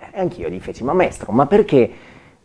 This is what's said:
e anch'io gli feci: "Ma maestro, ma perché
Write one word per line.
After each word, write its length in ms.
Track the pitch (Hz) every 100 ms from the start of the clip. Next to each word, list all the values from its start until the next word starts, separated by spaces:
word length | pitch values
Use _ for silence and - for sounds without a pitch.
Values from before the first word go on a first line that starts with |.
| -
e 60 | -
anch'io 300 | 180 - 82
gli 120 | 90
feci: 220 | - -
"Ma 120 | 120
maestro, 360 | 180 160 - -
ma 120 | 110 143
perché 440 | 208 208 143 110 - - - - _